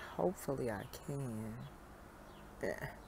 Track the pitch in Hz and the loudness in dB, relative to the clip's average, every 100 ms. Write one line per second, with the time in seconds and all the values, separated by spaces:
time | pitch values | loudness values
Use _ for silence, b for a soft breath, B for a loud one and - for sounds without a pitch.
0 | - - 180 185 - 135 123 101 120 - | 0 6 6 6 2 4 4 2 0 -4
1 | - 139 131 110 110 120 139 - - - | -2 0 2 0 0 -2 -6 -8 -12 -12
2 | - - - - - - 98 - 123 - | -12 -12 -12 -12 -10 0 2 2 -2 -4